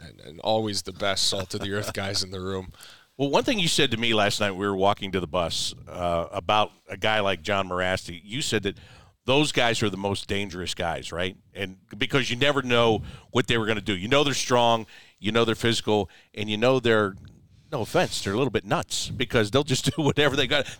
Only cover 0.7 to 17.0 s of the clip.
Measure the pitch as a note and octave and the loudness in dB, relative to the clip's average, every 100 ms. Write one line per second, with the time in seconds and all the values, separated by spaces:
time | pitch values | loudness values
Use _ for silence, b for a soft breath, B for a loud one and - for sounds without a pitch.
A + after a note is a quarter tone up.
0.7 | G2 - F#2 G2+ F#2+ - G2 F#2 G#2+ G2 | -4 -8 -6 -2 0 0 -2 -6 -8 -6
1.7 | G2+ G#2 G#2 G2 G2+ F#2+ F#2+ F#2 F#2+ F#2 | -6 -4 -6 -4 -4 -4 -6 -6 -6 -8
2.7 | B B B B - C#3 E3 - A3+ E3 | B B B B -6 0 0 2 0 0
3.7 | - C#3 A2+ A#2 A2 G2+ - G#2 F#2 G2+ | 2 2 2 2 2 2 2 -2 0 -2
4.7 | F#2+ G2 G#2 G2 F#2+ E2+ F2 E2 - - | 2 2 0 -2 -4 -2 -2 -2 -2 -6
5.7 | - - F2+ F2 E2+ E2 G2 F2 G#2+ G#2 | -8 -12 -4 -2 0 -2 -4 0 2 2
6.7 | - - F#2+ G#2+ A2 G2 F2+ D#2+ G2+ F#2 | -4 -16 -4 0 2 2 -2 -2 -2 0
7.7 | F2+ F#2 F#2 - F2 G2+ A#2+ - A2 G2 | -2 0 -2 -4 -14 -10 -6 -2 0 -2
8.7 | - B B B _ - C3+ D3+ - A#2 | -6 B B B _ 2 2 4 2 2
9.7 | A2 G#2+ F#2 G2+ G2 - G2+ G2+ F2 E2+ | 2 0 -2 -4 -4 -4 -6 -4 -8 -8
10.7 | - E2+ D2 B1+ E2+ F#2 - _ F2+ F#2+ | -4 -4 -4 -6 -6 -6 -8 _ -10 -10
11.7 | F#2+ _ G#2 B2+ C#3 A#2 B2 C#3+ C#3 B2+ | -10 _ -6 -2 0 -2 0 2 2 2
12.7 | A#2+ A#2 G#2+ B B B A#2+ - A#2 G#2+ | 4 6 4 B B B -2 0 0 0
13.7 | G#2+ F#2+ F#2+ G#2 C#3 C#3+ B2 - B2 A#2+ | -2 -2 -4 2 2 4 0 2 4 6
14.7 | A2+ G#2+ B B B F#2+ A2+ A2+ A2 A#2 | 4 0 B B B 0 2 4 2 0
15.7 | A2 - G#2+ F#2+ b b - G#2+ G#2+ B2 | 0 2 2 0 b b -8 -4 2 2
16.7 | C3 A#2+ A2 | 4 4 4